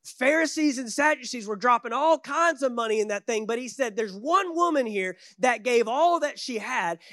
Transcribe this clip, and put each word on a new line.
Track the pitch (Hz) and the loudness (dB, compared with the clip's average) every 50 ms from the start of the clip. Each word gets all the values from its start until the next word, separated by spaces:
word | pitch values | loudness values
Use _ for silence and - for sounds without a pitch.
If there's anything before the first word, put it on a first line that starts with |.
| - | -20
Pharisees | - - - 254 269 302 330 320 294 - 320 302 294 247 254 | -16 -6 0 2 4 4 4 2 0 0 0 0 0 0 -2
and | 262 220 | -6 -6
Sadducees | 202 - 285 302 302 254 247 - - 240 202 | -2 0 2 2 0 0 -4 -8 -10 -8 -8
were | 208 214 | -8 -6
dropping | 196 240 247 240 233 - 233 | 0 2 2 2 2 0 -2
all | 226 254 294 320 320 294 | -2 0 2 4 2 2
kinds | - - 190 214 277 339 320 - | 0 -2 -2 2 2 2 2 0
of | 277 262 | -2 -2
money | 240 240 226 220 214 220 | -2 -2 -2 0 0 0
in | 202 214 | 0 0
that | 208 202 - | -2 -4 -4
thing, | - 226 214 220 | -2 -2 -2 -2
but | 196 233 240 | -2 -4 -4
he | 254 233 | -4 -6
said, | - - 262 226 196 | -4 -4 -4 -2 -2
"There's | 226 220 202 | -4 -4 -4
one | 185 202 220 294 339 381 392 359 | -6 -6 -2 0 2 2 2 0
woman | 330 330 349 339 311 277 247 | 0 2 2 2 2 2 0
here | 220 208 196 185 185 180 - - - - - | 0 -2 -4 -4 -4 -6 -10 -16 -20 -6 -2
that | 185 254 233 226 | 0 0 0 0
gave | 202 247 240 233 226 | 0 2 2 2 2
all | 220 240 285 330 349 339 330 | 2 2 2 4 4 4 2
that | 294 285 - - | 0 -2 -4 -6
she | - - 247 214 | -8 -8 -6 -6
had, | 202 233 254 233 190 170 170 - - - | -6 -4 -4 -2 -2 -2 -4 -6 -10 -10